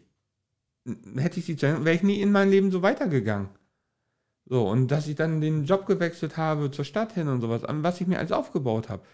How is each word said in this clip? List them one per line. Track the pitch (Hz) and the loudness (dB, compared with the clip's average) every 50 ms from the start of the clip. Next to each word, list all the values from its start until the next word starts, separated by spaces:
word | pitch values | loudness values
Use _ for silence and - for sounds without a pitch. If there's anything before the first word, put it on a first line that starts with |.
| _ _ _ _ _ _ _ _ _ _ _ _ _ _ _ _ _ 127 113 - - 92 107 | _ _ _ _ _ _ _ _ _ _ _ _ _ _ _ _ _ -12 -12 -12 -12 -8 -4
hätte | 127 143 175 - - | -2 -2 -2 -2 -4
ich | 165 | -6
sie | - 165 | -6 -4
zu | 143 - | 0 0
Ende, | 139 151 - - | 0 0 2 2
wäre | 160 165 | 2 2
ich | 165 180 | 4 4
nie | 196 202 208 | 2 2 2
in | 202 202 | 2 2
meinem | 202 196 196 196 | 4 4 6 6
Leben | 196 196 190 196 | 6 6 4 4
so | 190 180 170 | 2 2 2
weitergegangen. | 196 277 - 294 208 156 131 101 110 107 101 98 98 - - _ _ _ _ _ _ _ _ _ _ _ _ _ _ _ _ _ | 2 2 2 0 0 0 2 2 0 -2 -2 -4 -6 -10 -18 _ _ _ _ _ _ _ _ _ _ _ _ _ _ _ _ _
So, | - 123 127 113 95 | -2 0 2 2 2
und | 104 123 131 123 | 2 2 2 2
dass | 139 156 151 | 0 -2 -2
ich | 151 151 | -4 -4
dann | 143 156 160 160 156 | -2 -2 0 0 0
den | 151 156 156 156 147 | 0 0 0 0 0
Job | 135 185 196 196 | 2 0 0 2
gewechselt | 196 196 190 180 170 170 - - 156 - | 0 0 0 0 -2 -2 -4 -8 -6 -4
habe, | - 160 156 156 151 147 139 | -2 -2 0 0 0 -2 -4
zur | 135 - 143 | -4 -6 -8
Stadt | 139 - 214 226 220 - | -4 -4 -4 -4 -2 -4
hin | 185 165 147 | -4 -2 0
und | 135 123 | 0 0
sowas, | 117 113 113 113 - | 0 0 -2 -2 -2
an | - - 151 151 | -4 -4 -2 -2
was | 170 175 180 190 | -2 -2 -2 -2
ich | |
mir | 175 185 - | 0 0 0
alles | - 160 - | 0 0 -2
aufgebaut | - 269 - - 180 143 123 110 110 113 - | -2 -2 -2 -4 -2 0 0 0 0 -2 -4
habe. | 113 95 - - | -8 -12 -12 -16